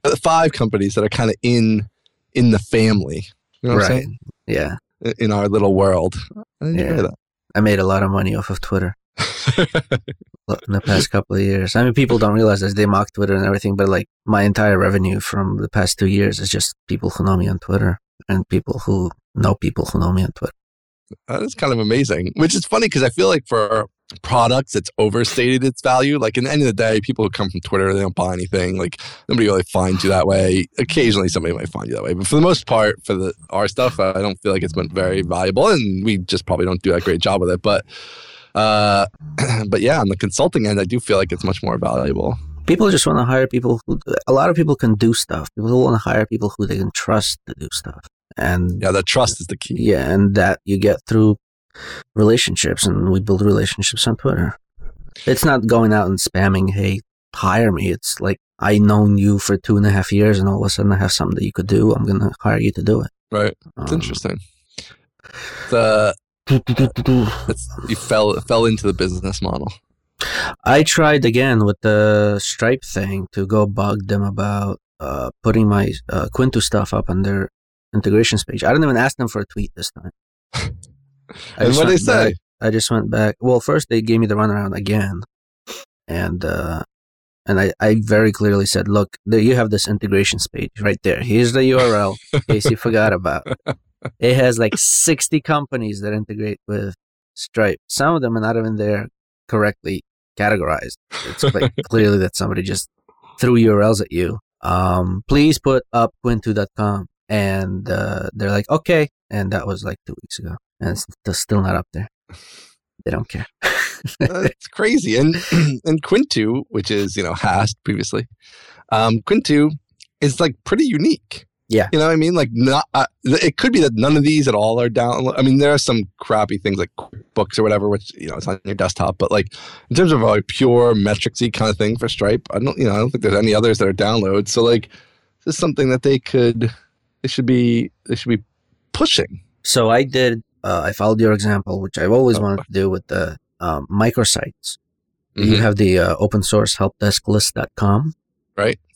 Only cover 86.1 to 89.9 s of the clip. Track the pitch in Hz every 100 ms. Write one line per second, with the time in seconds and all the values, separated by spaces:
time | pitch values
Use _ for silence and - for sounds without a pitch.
86.1 | 82 87 87 82 80 82 80 - _ _
87.1 | _ _ _ - 98 98 - 107 110 104
88.1 | 107 110 - 104 101 98 95 98 101 101
89.1 | - 101 110 113 123 110 104 -